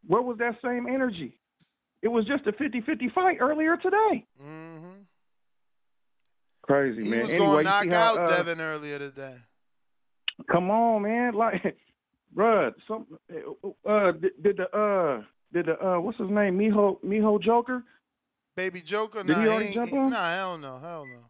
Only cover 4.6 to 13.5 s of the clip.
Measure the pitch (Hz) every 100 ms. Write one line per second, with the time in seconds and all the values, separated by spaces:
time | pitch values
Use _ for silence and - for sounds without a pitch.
4.6 | 160 160 170 190 196 _ _ _ _ _
5.6 | _ _ _ _ _ _ _ _ _ _
6.6 | - 139 135 113 107 113 113 170 202 196
7.6 | 190 202 190 175 226 220 175 175 170 165
8.6 | 160 156 147 143 139 135 135 123 117 _
9.6 | _ _ _ _ _ _ - - - 170
10.6 | 180 214 233 220 202 233 247 214 226 185
11.6 | 190 - _ _ _ _ _ - 220 214
12.6 | 135 - - 220 - - _ - -